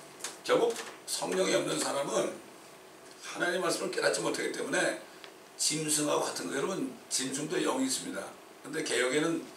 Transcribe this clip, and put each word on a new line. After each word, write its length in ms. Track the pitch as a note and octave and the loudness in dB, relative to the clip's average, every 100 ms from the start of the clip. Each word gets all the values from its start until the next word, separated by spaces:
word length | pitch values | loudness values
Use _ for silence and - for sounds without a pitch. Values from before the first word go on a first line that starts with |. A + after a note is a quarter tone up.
| - - - - | -12 -12 -10 -6
결국 320 | - - - - - - - | 4 6 6 2 -6 -12 -6
성령이 460 | - D3+ F#3 F#3+ F#3 | -4 0 2 4 4
없는 240 | D3 D#3 | 2 0
사람은 600 | - C#3 C#3+ F#3+ - - - - - - - - - - | 0 0 0 2 0 -2 -12 -18 -20 -20 -20 -20 -20 -14
하나님의 360 | - - E3+ F3+ | -10 -2 0 2
말씀을 300 | E3+ - G3 | 2 0 0
깨닫지 300 | D#3 C#3+ - | 2 2 4
못하기 300 | - - - | 0 0 -2
때문에 500 | - - - - - - - - - - - | -2 0 2 2 0 -8 -16 -18 -18 -14 -2
짐승하고 640 | - D3+ D3+ D3 D3 - | 0 2 2 2 4 2
같은 260 | - - - | 2 -2 -4
거예요. 100 | - | 0
여러분, 400 | - F3 C3 - - | 0 0 -4 -6 -4
짐승도 480 | - C3 C#3 D3+ E3 | -2 -2 -2 -2 0
영이 280 | D3+ B2+ C3 | 2 2 2
있습니다. 400 | - - - - - - - | 0 -4 -6 -8 -10 -18 -16
근데 200 | - D#3 | -8 -4
개혁에는 640 | - A#2+ B2+ D3 E3 D#3+ - | 0 2 4 4 4 2 -4